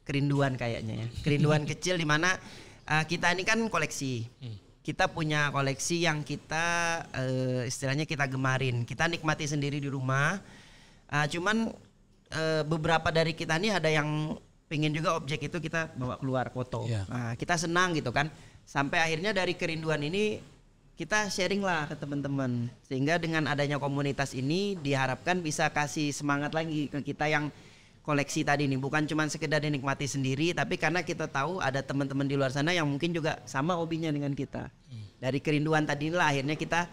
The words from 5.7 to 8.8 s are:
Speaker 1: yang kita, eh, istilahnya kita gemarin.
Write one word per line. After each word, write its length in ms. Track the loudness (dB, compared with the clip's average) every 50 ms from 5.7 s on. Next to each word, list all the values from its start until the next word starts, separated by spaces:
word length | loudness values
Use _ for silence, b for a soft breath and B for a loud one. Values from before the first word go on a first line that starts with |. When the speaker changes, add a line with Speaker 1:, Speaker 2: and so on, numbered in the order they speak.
| 0 -2 -2 -2 0 2
Speaker 1:
yang 220 | 2 2 2 0 -2
kita, 420 | -4 -6 -8 -6 -6 -2 -2 0 0 0 0 0 0 -2 -4 -6 -6
eh, 560 | -6 -4 -2 0 0 0 0 0 0 -2 -2
istilahnya 400 | -4 -4 -4 -2 -2 0 0 -2
kita 180 | -2 -2 -2 0
gemarin. 640 | 0 0 0 0 2 2 2 2 0 0 0